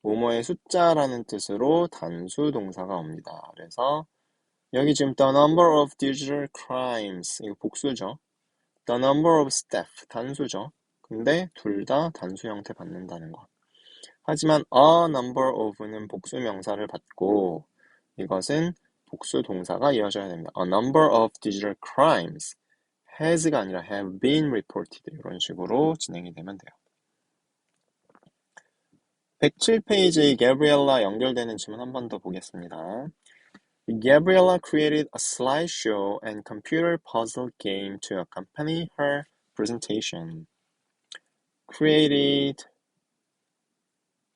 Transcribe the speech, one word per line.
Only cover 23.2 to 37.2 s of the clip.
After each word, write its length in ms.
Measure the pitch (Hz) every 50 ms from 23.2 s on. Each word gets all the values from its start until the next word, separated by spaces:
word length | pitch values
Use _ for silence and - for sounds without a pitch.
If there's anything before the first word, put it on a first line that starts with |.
has가 400 | 156 165 170 160 156 160 147 123
아니라 220 | 98 95 92 90 85
have 340 | 95 101 101 101 92 95 92
been 260 | 123 131 147 156 156
reported. 560 | 143 123 104 - - - 101 87 - - - _ - 160
이런 260 | 139 104 92 92 90
식으로 560 | - - 85 90 90 - 110 135 156 160 160 156
진행이 340 | - - 90 87 87 87 82
되면 240 | 78 82 98 101 92
돼요. 160 | - - - _ _ _ _ _ _ _ _ _ _ _ _ _ _ _ _ _ _ _ _ _ _ _ _ _ _ _ _ _ _ _ _ _ _ _ _ - - _ _ _ _ _ _ _ _ _ _ _ _ _ _ _
백칠 420 | - 156 - - - - 226 220
페이지 560 | - - 214 196 185 180 170 156 147 143 131
가브리엘라 640 | 113 120 127 135 135 151 147 147 143 139 139 135 123 104
연결되는 540 | 95 104 110 127 131 123 123 117 117 110 101
질문 220 | - 104 107 117
한 120 | 123 127 131
번 160 | 127 123 113
더 100 | 110 95
보겠습니다. 880 | - 92 90 92 - - - 90 87 85 82 80 80 87 104 - 143 165 - _ _ _ _ _ _ _ - _ _ _ _ _ _ - 113 110
Gabriella 580 | 110 131 139 151 165 185 185 185 180 185 180 175
created 520 | - - - 151 151 151 151 151 147 - -
a 60 | -
slideshow 1000 | - - - - 123 131 139 156 170 170 - - - 110 107 101 98 98 104 - 110
and 180 | 113 107 107 104
computer 500 | - 113 104 - - 160 160 170 170 170
puzzle 540 | 165 - - - 117